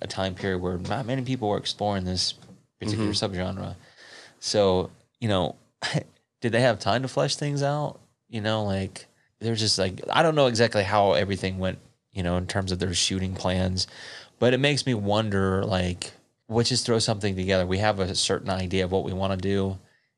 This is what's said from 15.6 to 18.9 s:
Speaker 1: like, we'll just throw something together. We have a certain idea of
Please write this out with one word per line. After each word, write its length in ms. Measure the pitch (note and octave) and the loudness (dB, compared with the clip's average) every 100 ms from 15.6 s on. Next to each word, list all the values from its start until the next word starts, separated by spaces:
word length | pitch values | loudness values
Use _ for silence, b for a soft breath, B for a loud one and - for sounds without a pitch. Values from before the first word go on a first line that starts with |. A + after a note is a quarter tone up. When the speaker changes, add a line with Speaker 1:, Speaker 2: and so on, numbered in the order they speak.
Speaker 1:
like, 480 | G#2+ F#2+ F2+ F2+ - - _ _ - | 0 0 0 -4 -10 -14 _ _ -4
we'll 160 | A2+ | 0
just 200 | A#2 B2 | 2 0
throw 140 | - A2+ | 2 0
something 360 | A2+ G2+ G#2 F#2 | 2 0 -2 -2
together. 280 | F#2 F#2+ F2+ | 2 2 2
We 120 | F#2+ | 2
have 200 | G#2+ G2 | 2 2
a 160 | F#2 | -2
certain 360 | G2 - G2 G2 | 0 0 0 -2
idea 340 | F#2+ F#2 F#2+ | -2 0 0
of 80 | F2+ | 2